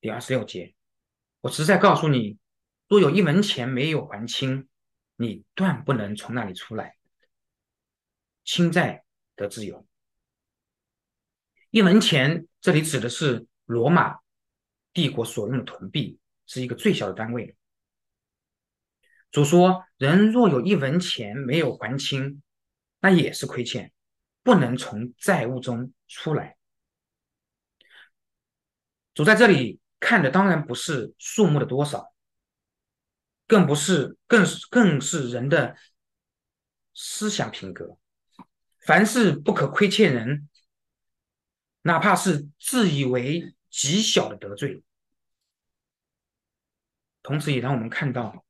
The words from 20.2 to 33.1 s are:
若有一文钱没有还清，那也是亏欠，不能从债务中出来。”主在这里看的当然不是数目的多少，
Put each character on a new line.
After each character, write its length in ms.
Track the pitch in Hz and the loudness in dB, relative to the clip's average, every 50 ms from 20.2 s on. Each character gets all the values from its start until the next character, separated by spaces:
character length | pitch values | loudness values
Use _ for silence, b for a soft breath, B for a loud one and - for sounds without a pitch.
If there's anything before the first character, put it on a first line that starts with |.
| 208 220 220 | 6 4 4
若 160 | 247 247 202 | 4 4 4
有 120 | 147 127 | 4 2
一 140 | 120 185 202 | 0 0 0
文 240 | 165 135 135 143 180 | 0 0 0 -2 -2
钱 380 | 180 - - - 117 101 104 | -2 -4 -8 -8 -8 -10 -10
没 220 | 135 139 123 131 165 | -10 -6 -2 -2 -2
有 180 | 160 131 110 | -2 -2 -4
还 200 | - - 110 131 | -6 -8 -8 -8
清， 460 | 139 139 - 139 135 135 139 143 143 _ _ _ _ _ _ _ _ _ _ _ _ | -6 -6 -6 -6 -4 -6 -6 -10 -14 _ _ _ _ _ _ _ _ _ _ _ _
那 120 | - 190 | 2 4
也 220 | 190 170 139 - - | 4 4 4 2 -4
是 140 | - - | -8 -10
亏 160 | 123 - - 123 | -8 -8 -8 -8
欠， 300 | - - 120 90 - _ _ _ _ _ _ _ _ _ _ _ | -6 -8 -10 -10 -12 _ _ _ _ _ _ _ _ _ _ _
不 140 | 247 247 | 4 4
能 200 | 180 135 120 120 | 4 4 2 -2
从 380 | - - - - 104 117 123 - _ | -6 -6 -10 -10 -10 -10 -10 -12 _
债 280 | - - 190 156 120 | -2 -2 0 0 0
务 140 | 117 127 127 | -4 -6 -8
中 320 | - - 123 113 123 131 _ _ _ _ | -8 -8 -8 -8 -8 -12 _ _ _ _
出 260 | - - - 165 156 | -20 -10 -6 -4 -4
来。” 220 | 120 - - - _ _ _ _ _ _ _ _ _ _ _ _ _ _ _ _ _ _ _ _ _ _ _ _ _ b b b b b b b _ _ _ _ _ _ _ _ _ _ _ _ _ _ _ _ _ _ _ _ | -4 -4 -8 -16 _ _ _ _ _ _ _ _ _ _ _ _ _ _ _ _ _ _ _ _ _ _ _ _ _ b b b b b b b _ _ _ _ _ _ _ _ _ _ _ _ _ _ _ _ _ _ _ _
主 80 | - 147 | 0 4
在 140 | 156 220 | 4 6
这 100 | 196 240 | 6 8
里 320 | 226 190 143 127 110 92 - _ _ _ _ | 6 6 4 2 -4 -8 -12 _ _ _ _
看 200 | - - 240 214 | -2 0 2 2
的 80 | 156 135 | 2 2
当 200 | - 185 196 202 | 2 4 4 4
然 180 | 175 156 151 | 2 0 -2
不 80 | 160 123 | -6 -8
是 400 | - - - 160 131 107 - - _ | -8 -6 -6 -6 -6 -6 -8 -14 _
数 280 | - - - - 214 | -18 -10 0 2 4
目 140 | 175 151 143 | 4 4 2
的 60 | 123 | 0
多 180 | - 123 131 147 | 0 -2 -2 -2
少， 280 | 147 - 101 - - _ _ _ _ _ _ _ _ _ _ _ _ _ _ _ _ _ _ _ _ | -2 -4 -10 -12 -12 _ _ _ _ _ _ _ _ _ _ _ _ _ _ _ _ _ _ _ _